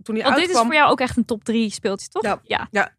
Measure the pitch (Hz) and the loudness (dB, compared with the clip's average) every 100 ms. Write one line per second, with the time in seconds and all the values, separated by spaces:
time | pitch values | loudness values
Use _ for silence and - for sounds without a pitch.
0 | - 220 - 262 349 349 233 311 285 285 | -8 -2 0 2 2 2 2 4 4 4
1 | 254 - 226 220 - 226 220 - 214 196 | 0 0 -2 -2 -2 -2 -2 -4 -4 -6
2 | - - 220 190 - 196 196 202 - | -6 -6 -4 -4 -2 -4 -2 -2 -2